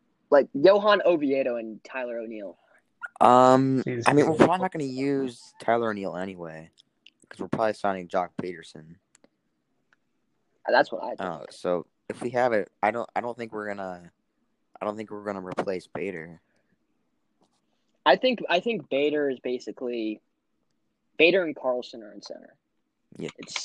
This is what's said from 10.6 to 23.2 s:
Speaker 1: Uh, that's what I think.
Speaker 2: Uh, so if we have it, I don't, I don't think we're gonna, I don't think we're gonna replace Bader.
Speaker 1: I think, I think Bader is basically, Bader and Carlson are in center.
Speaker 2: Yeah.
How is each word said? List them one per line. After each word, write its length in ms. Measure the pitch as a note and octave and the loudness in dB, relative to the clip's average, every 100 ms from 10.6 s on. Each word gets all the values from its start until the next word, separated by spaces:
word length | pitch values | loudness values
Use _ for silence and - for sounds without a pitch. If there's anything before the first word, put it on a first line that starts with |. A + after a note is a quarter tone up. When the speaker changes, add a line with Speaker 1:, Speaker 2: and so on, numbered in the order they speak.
| - | 0
Speaker 1:
Uh, 40 | |
that's 200 | A#2+ D3 | 2 2
what 120 | F2+ | -2
I 60 | A2+ | -10
think. 120 | A2+ | -8
Speaker 2:
Uh, 240 | F#2 D#2 - | -8 -8 -12
so 340 | - F2+ F2 - _ - | -8 -2 -2 -4 _ -14
if 120 | - | -8
we 100 | A#2+ | -4
have 220 | A#2+ B2 | 0 2
it, 180 | A2 F2+ - | 0 -2 -2
I 80 | G#2 | -2
don't, 200 | A#2 G#2+ - | -2 -6 -6
I 60 | |
don't 160 | A#2 A2+ | -6 -8
think 160 | A2+ | -10
we're 140 | G#2+ G#2 | -10 -8
gonna, 440 | G2+ F#2+ F2+ F2 _ _ _ _ _ _ - | -8 -8 -12 -16 _ _ _ _ _ _ -8
I 40 | G#2 | -6
don't 120 | G#2+ | -6
think 140 | A2 | -10
we're 120 | G#2 | -10
gonna 220 | G#2 G2 F#2 | -8 -8 -8
replace 400 | F2 - F#2 - | -6 -4 -6 -8
Bader. 540 | - F#2+ F2 E2 E2 _ _ _ _ _ _ _ _ _ _ _ _ _ _ _ _ D#3 | -8 -8 -8 -12 -18 _ _ _ _ _ _ _ _ _ _ _ _ _ _ _ _ 4
Speaker 1:
I 100 | F3 | 4
think, 240 | B3+ A3 D#3 | 4 0 0
I 120 | F3 | 0
think 280 | A#3 G#3+ C#3+ | 0 -4 -2
Bader 400 | C3+ D3 D3+ C#3+ | 0 0 0 -2
is 100 | B2 | -2
basically, 800 | B2+ B2 A2 - B2 A#2+ A2 G#2+ _ _ _ _ _ _ _ _ _ - | -6 -6 -8 -10 -6 -4 -6 -8 _ _ _ _ _ _ _ _ _ 4
Bader 260 | E3 F#3+ | 6 6
and 100 | E3 | 0
Carlson 500 | C#3 C3 B2 - A#2+ | -4 -4 -4 -6 -16
are 100 | G#2 | -18
in 80 | G2+ | -20
center. 340 | - - - _ _ _ _ _ _ | -18 -18 -20 _ _ _ _ _ _
Speaker 2:
Yeah. 100 | - | -12